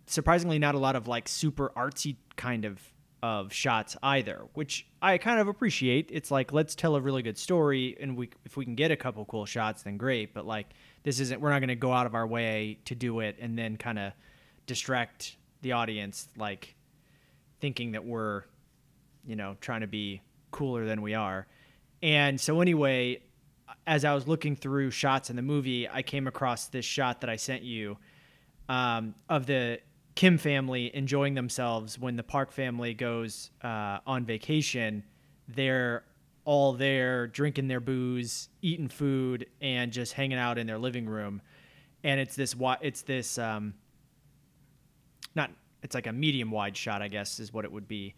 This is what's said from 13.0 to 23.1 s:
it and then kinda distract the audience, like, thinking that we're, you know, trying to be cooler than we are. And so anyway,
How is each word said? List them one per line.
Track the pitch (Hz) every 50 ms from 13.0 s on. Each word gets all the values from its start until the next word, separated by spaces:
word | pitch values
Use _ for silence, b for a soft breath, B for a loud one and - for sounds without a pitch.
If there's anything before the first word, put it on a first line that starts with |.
| 123 120 113 113
it | 110 104 104 -
and | 117 117 113 117
then | 113 110 107
kinda | 107 - 120 110 104 101 98 - b b b b b b b b b b
distract | - 123 - - 135 131 123 117 - - - - - - _ _ _ _ -
the | - 127
audience, | 123 117 117 113 107 104 101 101 98 - - - -
like, | 110 107 104 98 - - - - _ _ _ _ b b b b b b b b b b b _ -
thinking | 151 143 120 - 120 117
that | 107 110 90
we're, | 120 117 113 110 107 101 101 - - _ _ _ _ _ _ _ _ _ _ _ _ _ _ -
you | 139 110
know, | 107 101 98 101 -
trying | - - 120 110
to | 110 98
be | 110 107 104 101 98 98 - _ _ _ _ -
cooler | - - 143 131 123 117 110
than | 110 110 107
we | 104 107 107
are. | 110 104 95 95 95 98 _ b b b b b b b b b -
And | 170 156 151 147 143 143 135 131
so | - 156 156 170
anyway, | 180 180 165 151 143 135 131 127 123 123